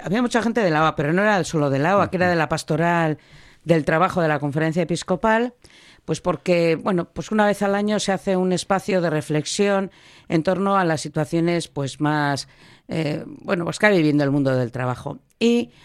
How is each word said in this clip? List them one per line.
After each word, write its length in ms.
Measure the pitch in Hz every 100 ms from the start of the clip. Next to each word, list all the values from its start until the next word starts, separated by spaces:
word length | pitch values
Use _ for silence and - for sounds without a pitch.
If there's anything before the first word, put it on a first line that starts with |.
había 180 | - 214
mucha 200 | 240 240
gente 180 | 214 233
de 100 | 190
la 120 | 156
oac, 140 | 156 151
pero 180 | 147
no 80 | 180
era 200 | 208 202
solo 260 | 160 160 143
de 80 | 135
la 180 | 156 196
oac, 180 | 170
era 140 | 180 180
de 80 | 170
la 120 | 147
pastoral 640 | 156 - 156 170 170 160 147 _ - - _
del 200 | 156 165 139
trabajo 340 | 160 180 180
de 80 | 160
la 100 | 147
Conferencia 440 | 147 143 160 156
Episcopal, 720 | 165 170 - 185 220 220 247 - - - - -
pues 160 | - 160
porque, 560 | 180 165 - 170 170 160
bueno, 320 | - 180 170
pues 200 | - -
una 140 | 220 208
vez 160 | 202
al 120 | 202
año 240 | 202 208 208
se 140 | -
hace 240 | 190 - 185
un 160 | 185
espacio 480 | 175 - 190 - 190
de 100 | 170
reflexión 800 | 151 143 151 143 - 202 196 190 - - - -
en 160 | 165
torno 320 | 156 185 196 196
a 80 |
las 160 | 175 160
situaciones, 680 | 151 160 151 170 170 170 -
pues, 340 | - 139 -
más, 460 | 151 151 143 135 - - - - -
eh, 380 | 160 151 151 -
bueno, 380 | - - 190
pues 160 | 170 -
que 60 | 214
ha 40 |
viviendo 320 | 190 151 147
el 80 | 139
mundo 240 | 143 135
del 160 | 131 120
trabajo. 480 | 120 127 123 139 - - _
Y 320 | 233 240 - -